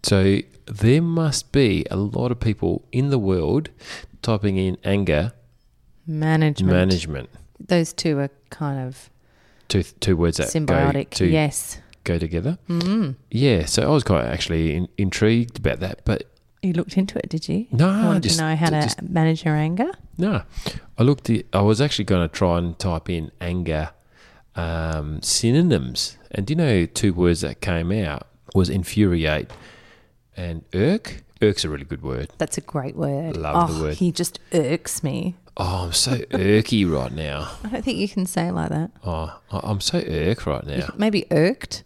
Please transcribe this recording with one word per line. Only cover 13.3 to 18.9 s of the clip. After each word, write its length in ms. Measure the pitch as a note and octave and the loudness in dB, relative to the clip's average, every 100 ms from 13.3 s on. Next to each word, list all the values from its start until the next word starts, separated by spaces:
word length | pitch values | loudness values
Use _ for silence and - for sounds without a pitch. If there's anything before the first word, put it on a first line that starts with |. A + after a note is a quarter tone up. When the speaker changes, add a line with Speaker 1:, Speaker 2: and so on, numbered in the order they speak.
Speaker 1:
Yeah, 340 | A2+ C#3 G2+ D2+ | 0 4 4 2
so 180 | - | 0
I 60 | - | 4
was 140 | D3+ | 2
quite 200 | - F2 A#1 | 4 2 2
actually 500 | D#2+ - E2 E2 D#2 | -4 -2 0 2 0
in-, 120 | F2+ - | -4 -2
intrigued 600 | G2 - G#2+ A#2 A#2 - | -2 2 4 4 0 -2
about 200 | - A#1 | -2 -2
that, 240 | - - - | -6 -4 -2
but 240 | - - _ _ _ | -2 -4 _ _ _
Speaker 2:
You 120 | F#3 | -2
looked 220 | E3+ - - | -2 0 0
into 200 | G3 - | -2 -4
it, 80 | - | -6
did 200 | D#3+ - | -6 -2
you? 160 | F3 A#3 | -4 -2
Speaker 1:
No, 180 | A#2+ F3 G3+ | 2 4 4
Speaker 2:
You 60 | A3 | 2
wanted 180 | F#3+ | 2
Speaker 1:
just, 140 | - E3 | 2 0
Speaker 2:
to 60 | |
know 120 | D#3 D#3 | 0 2
how 140 | E3 | 2
to 120 | D#3 | 2
Speaker 1:
just 200 | D3+ | 0